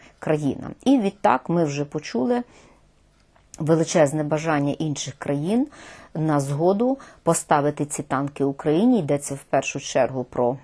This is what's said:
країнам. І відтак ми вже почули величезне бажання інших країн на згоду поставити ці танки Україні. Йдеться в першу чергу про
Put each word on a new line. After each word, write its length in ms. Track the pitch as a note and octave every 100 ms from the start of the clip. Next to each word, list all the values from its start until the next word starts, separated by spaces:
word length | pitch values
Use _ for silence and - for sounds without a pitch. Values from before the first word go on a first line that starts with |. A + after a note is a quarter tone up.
| - -
країнам. 560 | D#3+ D3+ C#3+ - C3 -
І 140 | - C4+
відтак 500 | G3 - G#3 B3 -
ми 160 | E3+
вже 200 | D3+ C#3+
почули 580 | D3 D#3 - A#3 B3 B3 A#3+ - - _ _ _ _ _ _ _ _ -
величезне 640 | D3+ E3 D#3 F3 C#3+ D#3
бажання 500 | D3 D#3 D#3+ D3 C#3+
інших 420 | - D#3 C#3 C#3+
країн 520 | - D3 C#3+ E3 A#3 D4 - - - -
на 260 | - D#3+ D3
згоду 580 | C#3 D3 F3 G3 B3 C4+ - -
поставити 640 | - E3 - D3+ D3 D3
ці 180 | D3 -
танки 420 | C3+ C3+ C#3+ -
Україні. 540 | C#3 C#3 D#3 D#3 A#3+ A#3+
Йдеться 360 | D3 C#3+ -
в 80 | C#3 -
першу 300 | C#3 - C#3
чергу 440 | - C#3 B2 C3
про 320 | B2 - B2 B2+